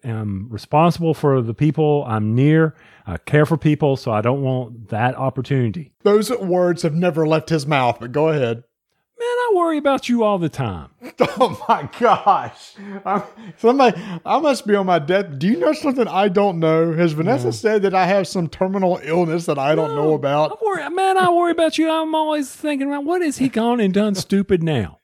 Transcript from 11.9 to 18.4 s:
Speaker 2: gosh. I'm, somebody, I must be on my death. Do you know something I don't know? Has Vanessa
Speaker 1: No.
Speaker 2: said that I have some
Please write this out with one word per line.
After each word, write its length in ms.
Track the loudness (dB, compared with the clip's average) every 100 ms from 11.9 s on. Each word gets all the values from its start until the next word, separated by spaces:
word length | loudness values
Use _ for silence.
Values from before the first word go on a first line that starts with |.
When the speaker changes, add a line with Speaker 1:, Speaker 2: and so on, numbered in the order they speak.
| 0
Speaker 2:
gosh. 760 | 2 4 4 2 0 -14 -20 -20 -16 -12
I'm, 180 | -4 -4 -6 -18 -20 0
somebody, 420 | 2 4 2 2 -10 -12
I 140 | -4 0
must 260 | 0 -2 0
be 80 |
on 120 | 0 2
my 120 | 0
death. 400 | 2 -2 -2 -4
Do 80 | -2
you 100 | 0
know 140 | 0
something 340 | 0 -2 -2 -2
I 200 | 0 2
don't 300 | 2 0 2
know? 340 | 2 2 2
Has 180 | 2 0
Vanessa 340 | 0 0 0 -2
Speaker 1:
No. 40 |
Speaker 2:
said 320 | -2 0 0
that 120 | 0
I 120 | 2 2
have 200 | 2 0
some 220 | -4